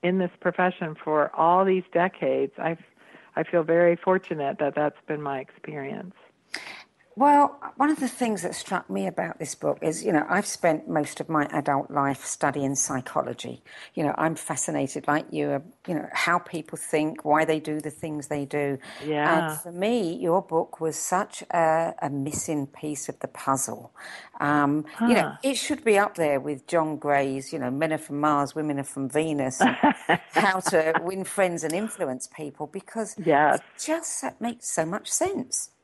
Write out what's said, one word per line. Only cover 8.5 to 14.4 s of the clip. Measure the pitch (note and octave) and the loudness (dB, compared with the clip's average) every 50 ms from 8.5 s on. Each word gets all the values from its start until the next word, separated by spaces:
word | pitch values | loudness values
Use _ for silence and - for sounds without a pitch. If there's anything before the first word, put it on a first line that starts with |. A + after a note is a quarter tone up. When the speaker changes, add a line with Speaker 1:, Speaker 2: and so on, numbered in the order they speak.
| E3+ | -6
Speaker 2:
struck | - - - G3 F3+ - _ | -6 -6 -4 -4 -4 -2 _
me | F#3+ G3 G3 F#3+ | -4 -2 -2 -2
about | F3 - D#3+ E3+ - - | -2 -4 -4 -4 -4 -8
this | D#3+ - - | -8 -8 -8
book | - - D3+ C#3+ - | -4 -2 -2 -2 0
is, | D#3 D#3+ D#3+ E3 - | -2 -4 -2 -2 -2
you | G#3+ | 2
know, | F3+ D3+ - - | 2 2 2 4
I've | E3+ F#3+ G3+ | 0 0 0
spent | - - - - F3 D#3 D#3 - - | -2 -6 0 2 2 2 2 -2 -2
most | E3+ D#3 D3 D3 - - | 0 0 0 -2 -4 -8
of | D3+ - | -6 0
my | E3 D#3 D3 | 0 0 0
adult | - - D#3 C#3+ - C#3+ C3+ C#3+ - | 2 0 -2 0 0 0 0 -2 -2
life | - D3 C#3 C#3 C#3 - - | 0 0 0 0 0 -4 -6
studying | - - - - D3 C3+ D3 C#3 C3+ C#3 | -10 -4 -2 0 0 0 0 -2 -2 0
psychology. | C3 - - D3 C3 B2+ - - - - B2+ A#2+ - - C3 B2 B2 _ - - - - - _ | -2 -2 -2 -2 -6 -6 -4 -2 -2 -2 -2 -4 -8 -10 -12 -12 -12 _ -20 -20 -20 -20 -12 _
You | - D#3+ | -2 -2
know, | C#3+ - - | -2 0 2
I'm | - D#3+ E3 | 0 0 0
fascinated, | C#3+ | -2